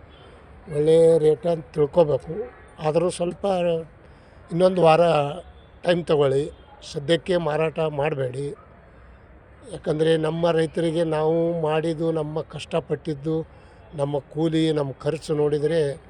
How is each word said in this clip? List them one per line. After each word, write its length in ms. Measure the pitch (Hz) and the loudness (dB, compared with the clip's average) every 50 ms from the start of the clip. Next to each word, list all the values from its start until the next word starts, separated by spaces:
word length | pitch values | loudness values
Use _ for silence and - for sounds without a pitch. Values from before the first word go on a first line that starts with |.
| - - - - - - - - - - - - - - 151 | -20 -20 -20 -20 -20 -20 -20 -20 -20 -20 -20 -20 -16 -8 -4
ಒಳ್ಳೆ 440 | 147 151 160 160 165 165 165 165 160 | 0 4 4 6 8 8 8 6 6
ರೇಟ್ 280 | 151 156 151 139 - | 6 4 2 4 2
ಅಂತ 180 | 170 170 160 - - - | -2 -2 -2 -4 -10 -2
ತಿಳ್ಕೊಬೇಕು. 600 | 160 147 139 - 180 160 147 143 123 - - 160 208 247 247 - - - - - - | -2 -2 0 0 -6 -4 -4 -4 -4 -4 -8 -10 -10 -10 -12 -14 -20 -20 -20 -16 -8
ಆದರೂ 320 | 165 156 151 165 170 180 | -6 -2 -2 0 -2 -2
ಸ್ವಲ್ಪ 340 | 160 - 175 175 175 - - 202 190 180 175 175 165 165 160 151 - - - - - - - - - - - - | -4 -4 -6 -8 -8 -6 -4 -4 -2 -2 -2 -2 -4 -4 -6 -10 -18 -20 -20 -20 -20 -20 -20 -20 -20 -20 -16 -8
ಇನ್ನೊಂದು 320 | 170 165 185 185 190 175 165 | -2 2 2 2 4 4 6
ವಾರ 180 | 160 156 160 170 170 156 151 143 143 151 180 - - - - - - - - - | 6 6 6 6 4 4 2 2 0 -4 -8 -12 -16 -20 -20 -20 -20 -20 -8 0
ಟೈಮ್ 200 | 170 180 175 160 | 0 0 0 2
ತಗೊಳ್ಳಿ, 460 | - 165 143 147 135 135 139 151 170 - - - - - - - - - | 0 2 4 4 4 2 0 -2 -2 -8 -16 -20 -20 -20 -20 -18 -12 -12
ಸದ್ಯಕ್ಕೆ 440 | 156 143 139 170 165 - - 180 | -10 -2 0 0 0 0 0 -2
ಮಾರಾಟ 420 | 175 165 151 147 156 160 160 143 165 | 0 0 0 -2 0 -2 -2 -2 -2
ಮಾಡಬೇಡಿ. 720 | 160 156 151 139 139 160 156 135 135 123 123 135 143 143 - - - - - - - - - - - - - - - - - - - - - - - 240 185 | -4 -4 -2 -2 -2 -2 -2 -2 -4 -6 -6 -6 -8 -8 -10 -12 -18 -20 -20 -20 -20 -20 -20 -20 -20 -20 -20 -20 -20 -20 -20 -20 -20 -20 -20 -20 -20 -16 -16
ಯಾಕಂದರೆ 440 | 151 - 175 151 151 160 160 165 | -10 -4 -4 0 0 2 2 2
ನಮ್ಮ 340 | 160 156 156 160 165 170 170 | 2 2 -2 -2 0 0 2
ರೈತರಿಗೆ 540 | 165 160 165 151 - 175 165 170 156 170 170 | 2 2 0 0 -2 -2 -2 -2 0 0 -2
ನಾವು 580 | 160 156 151 156 156 165 170 165 170 170 170 160 | 0 0 0 0 0 2 2 0 0 -2 -2 -2
ಮಾಡಿದ್ದು, 500 | 151 156 160 156 170 160 151 165 165 160 | -2 -2 0 -2 -2 -4 -2 -2 -2 -2
ನಮ್ಮ 280 | 160 151 151 151 160 | -2 -4 -4 -6 -8
ಕಷ್ಟಪಟ್ಟಿದ್ದು, 1040 | - - - 147 - - - 165 - - 156 - - 165 151 139 139 160 160 160 156 - - - - - - - - - - | -8 -8 -12 -16 -14 -4 -4 -4 -2 -2 -8 -6 -6 -8 -8 -6 -4 -4 -4 -4 -4 -8 -14 -20 -20 -20 -20 -20 -20 -18 -6
ನಮ್ಮ 240 | 147 143 143 147 139 | -6 -4 -2 -2 -4
ಕೂಲಿ, 540 | 135 - - 151 160 165 156 160 160 160 151 | -6 -6 -6 -2 -2 0 0 2 0 2 0
ನಮ್ಮ 200 | 151 143 139 127 | 0 -2 -4 -6
ಖರ್ಚು 420 | - - 147 156 151 - - 156 | -6 -4 -4 -4 -4 -4 -4 -2
ನೋಡಿದರೆ 460 | 147 147 147 147 147 143 151 165 165 151 139 139 165 - - | 0 0 0 0 0 0 0 0 2 0 0 -2 -8 -12 -20